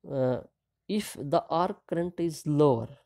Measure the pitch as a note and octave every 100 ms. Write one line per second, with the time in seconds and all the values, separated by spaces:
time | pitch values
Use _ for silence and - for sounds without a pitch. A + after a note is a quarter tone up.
0 | - C#3 B2+ B2 - _ _ _ - G#3
1 | - - C#3+ D#3+ - D#3+ F#3 G3+ - E3+
2 | F3 E3+ E3+ D#3 D#3 D3 D3+ A#2 A2+ -